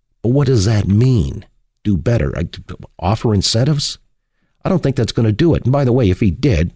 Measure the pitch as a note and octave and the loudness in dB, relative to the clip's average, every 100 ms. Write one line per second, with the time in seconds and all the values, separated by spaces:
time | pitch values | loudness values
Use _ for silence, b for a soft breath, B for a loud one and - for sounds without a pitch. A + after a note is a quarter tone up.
0 | _ _ A2+ C#3 C3+ A#2+ G2 G#2+ F2+ G2+ | _ _ -2 0 2 2 2 0 2 2
1 | C3 A#2+ C#2 - - _ _ _ G#2+ F#2 | 4 2 0 -6 -16 _ _ _ -4 -2
2 | - A#2 C#2 - E2+ - - - - - | 0 -2 -2 -4 -8 -10 -16 -18 -18 -6
3 | F2 A2 A#2+ G2+ - A2+ C3+ D3 - - | -4 -2 0 0 0 0 0 -2 -4 -12
4 | _ _ _ _ _ _ - F#3 C#3 B2+ | _ _ _ _ _ _ -2 0 0 0
5 | A2 - A2 G#2 E3+ E2 - C#3 B2+ B2 | -2 0 0 2 2 2 0 0 2 2
6 | G2+ F#2 G2+ D#2+ C#3 E2+ F2 | 2 2 0 0 0 0 -2